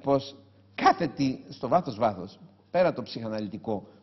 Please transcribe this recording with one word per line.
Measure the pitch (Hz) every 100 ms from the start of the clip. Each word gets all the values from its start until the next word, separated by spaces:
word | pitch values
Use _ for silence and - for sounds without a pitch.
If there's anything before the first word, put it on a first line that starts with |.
πως | 139 139 - - - _ _
κάθε | - 370 349 156
τι | - 135 - -
στο | - 123
βάθος | 170 160 104
βάθος, | 117 92 90 - - _ _
πέρα | 175 175
το | 131
ψυχαναλυτικό | 107 123 113 107 104 104 113 101 - -